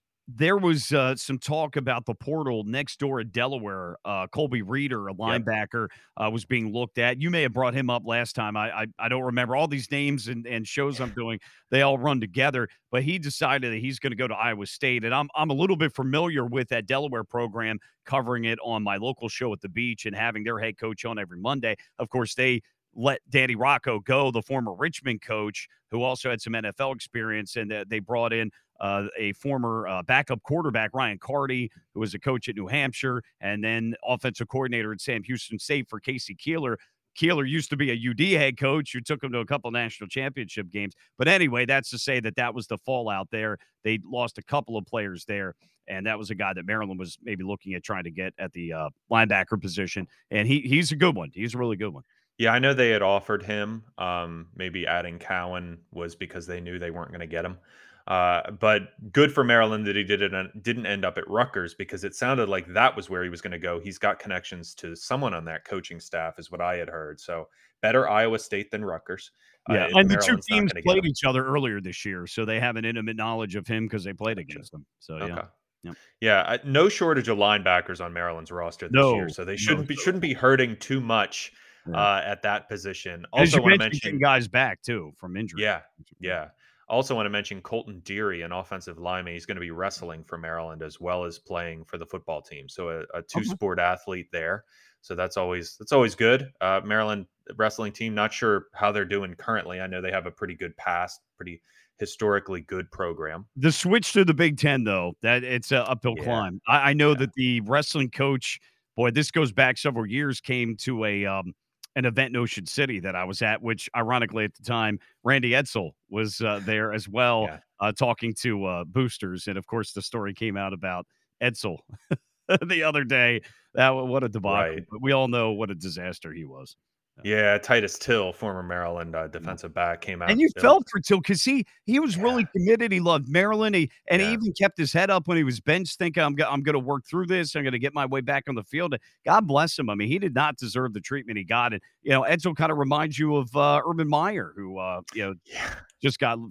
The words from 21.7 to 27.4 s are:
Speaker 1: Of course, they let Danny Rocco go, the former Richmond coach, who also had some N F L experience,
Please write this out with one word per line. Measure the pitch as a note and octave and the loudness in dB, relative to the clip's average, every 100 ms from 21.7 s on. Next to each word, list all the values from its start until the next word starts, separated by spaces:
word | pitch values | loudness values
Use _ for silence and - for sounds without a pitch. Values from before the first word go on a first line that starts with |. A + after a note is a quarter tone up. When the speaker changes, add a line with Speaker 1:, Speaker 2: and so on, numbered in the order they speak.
| G#2 - - | -2 -6 -8
Speaker 1:
Of | A#2 | -4
course, | B2+ A#2 | -2 0
they | - B2+ A#2+ - _ _ - | 2 2 2 -2 _ _ -2
let | C3 C3+ - | 0 0 0
Danny | C#3 C3 | 2 2
Rocco | A2 C3 C#3 C3+ G#2+ | 2 2 2 0 -4
go, | G2 C3 C3+ | 0 2 2
the | A#2 | 0
former | - C3+ A2+ | -2 -4 -4
Richmond | F2+ D#3+ - C3+ A2 | -4 -4 -4 -6 -6
coach, | - A2 G#2+ - - _ _ | -4 -4 -4 -8 -14 _ _
who | A2+ | -2
also | B2+ C3 C3 | -2 -2 -4
had | A#2 | -4
some | A#2 | -4
N | A2+ | -6
F | G#2+ F#2+ | -4 -4
L | C3+ | -4
experience, | B2 - A#2 A2 G#2+ | -4 -8 -6 -4 -4